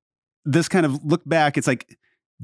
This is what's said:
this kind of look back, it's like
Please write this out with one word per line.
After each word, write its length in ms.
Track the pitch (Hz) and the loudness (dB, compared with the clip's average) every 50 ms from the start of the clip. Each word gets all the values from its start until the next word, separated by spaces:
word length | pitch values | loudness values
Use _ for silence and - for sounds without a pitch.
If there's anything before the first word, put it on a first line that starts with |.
| _ _ _ _ _ _ _ _ - | _ _ _ _ _ _ _ _ -4
this 240 | 151 135 165 160 - | 0 0 0 0 0
kind 160 | - 190 170 | 0 0 0
of 180 | 147 131 147 - | 0 -2 -4 -2
look 180 | 147 156 170 - | -2 -2 -2 -2
back, 320 | 139 165 160 151 147 139 - | -2 0 0 0 0 0 0
it's 100 | - - | 0 0
like 300 | 131 120 - _ - _ _ _ _ _ _ _ _ - | -2 -2 -4 _ -20 _ _ _ _ _ _ _ _ -14